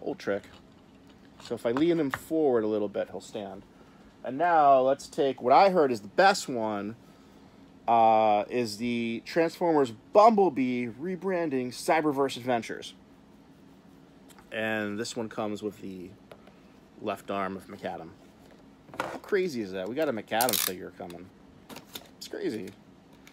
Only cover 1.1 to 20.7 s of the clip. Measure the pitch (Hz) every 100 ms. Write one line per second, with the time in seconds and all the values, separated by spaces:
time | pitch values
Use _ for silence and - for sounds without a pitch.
1.1 | - - - - 117 120 127 170 170 139
2.1 | - - 160 147 120 107 107 104 101 90
3.1 | 107 - 113 98 95 - - - - -
4.1 | - 117 135 175 165 139 135 131 139 -
5.1 | - 139 127 123 147 196 180 139 113 101
6.1 | - 190 196 - 123 110 104 101 117 -
7.1 | - - - - - - - - 117 113
8.1 | 110 110 104 98 123 113 101 120 120 117
9.1 | 113 - 170 165 - 175 151 127 110 -
10.1 | 202 220 208 180 135 127 123 120 113 175
11.1 | 180 185 180 165 131 123 - - 160 151
12.1 | 139 135 123 123 120 - - - - -
13.1 | - - - - - - - - - -
14.1 | - - - - 110 110 110 104 104 117
15.1 | 123 110 - 107 104 107 - 98 92 98
16.1 | - - - - - - - - - 107
17.1 | 98 - 98 95 95 - 98 92 85 82
18.1 | - - - - - - - - - -
19.1 | - - 196 185 123 98 95 92 131 151
20.1 | 110 - 110 127 - -